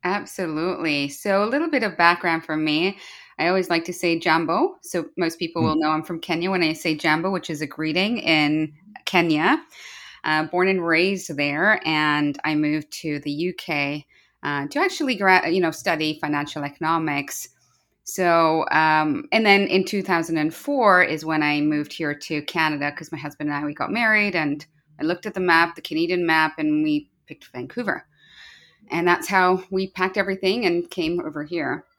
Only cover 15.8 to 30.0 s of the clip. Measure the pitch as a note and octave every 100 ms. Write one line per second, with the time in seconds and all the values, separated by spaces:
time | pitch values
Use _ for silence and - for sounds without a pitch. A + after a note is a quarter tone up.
15.8 | - D#3+ D#3 D3+ D3+ D3 D3 - C#3+ C#3+
16.8 | D#3+ E3 D#3 C#3+ C#3+ - - _ _ _
17.8 | _ _ - - F3+ E3+ E3 D#3+ - D#3
18.8 | D#3 D#3 D#3 D3+ - A3+ A3 G3 G3 F#3+
19.8 | F#3+ G3+ F#3 F3 E3 D#3+ D3+ - - C#4+
20.8 | A3 F3+ F3+ D3+ D#3 D#3 D3 D3 D3+ D3+
21.8 | D3 - D#3+ D3 - D3+ D3 F3 D#3+ D3
22.8 | D3 C#3+ D3+ D#3 D3 - D3 C#3+ D3 D3
23.8 | - A3 A3+ G#3+ G#3 F3+ D3+ C#3+ - _
24.8 | _ _ D#3 F3 A3 - F3+ E3 E3+ E3+
25.8 | - D#3 E3+ F3+ E3+ D#3+ D#3 D#3 D3+ D3+
26.8 | D3+ D3 D3 _ _ - - B2+ B2 -
27.8 | A3 - - _ _ - - - _ _
28.8 | _ D#3+ F3 F3 - G3 F#3 F#3 - F#3+
29.8 | F#3+ -